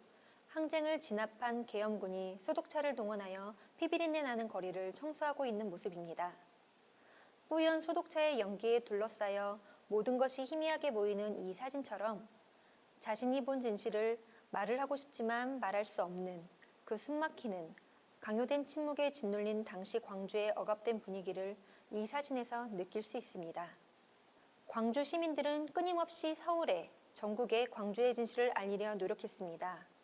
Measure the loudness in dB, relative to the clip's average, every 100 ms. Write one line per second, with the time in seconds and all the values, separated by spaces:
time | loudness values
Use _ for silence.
0 | -18 -20 -20 -20 -10 -2 0 2 2 0
1 | 0 -2 -2 -2 -2 -2 -2 -2 0 0
2 | -2 -4 -4 -6 -2 -2 0 0 0 0
3 | -2 -2 -4 -6 -8 -10 -16 -2 0 2
4 | 2 2 2 0 0 -2 -2 -2 -2 -4
5 | -6 0 0 2 0 0 -2 -2 -4 -4
6 | -8 -4 -4 -4 -20 -20 -20 -20 -20 -20
7 | -20 -20 -20 -20 -2 4 6 4 2 -2
8 | 0 2 4 4 0 0 4 4 4 -2
9 | -2 0 0 0 -2 -4 -10 -20 0 2
10 | 4 4 4 2 -4 0 0 2 0 2
11 | 2 2 -2 -2 -4 -6 -6 -6 -6 -2
12 | -2 -4 -8 -20 -20 -20 -20 -20 -20 -12
13 | -4 -2 2 0 2 0 2 0 0 2
14 | 2 0 -4 -20 -6 -2 2 2 2 -2
15 | -4 -2 0 2 0 0 0 0 0 0
16 | -2 0 -4 -6 -12 -20 -20 -18 -6 -6
17 | -2 0 0 -2 -4 -4 -6 -12 -20 -20
18 | -20 -12 -2 0 2 2 0 -2 -2 2
19 | 2 2 0 0 0 0 -2 -6 -2 -4
20 | -4 -6 -2 0 2 0 0 0 0 -2
21 | -2 -6 -4 -4 -4 -6 -12 -20 -8 -4
22 | -2 -2 -2 -2 -2 -4 -4 -4 -4 -4
23 | -4 -6 -6 -8 -8 -6 -8 -10 -20 -20
24 | -20 -20 -20 -20 -20 -20 -6 0 2 2
25 | 2 2 2 2 2 2 0 2 2 2
26 | 2 0 -2 0 2 2 4 2 0 -14
27 | -20 -6 -2 0 4 4 4 0 -2 4
28 | 4 4 0 4 4 4 0 0 0 0
29 | 0 -2 -4 -6 -8 -4 -6 -6 -12 -20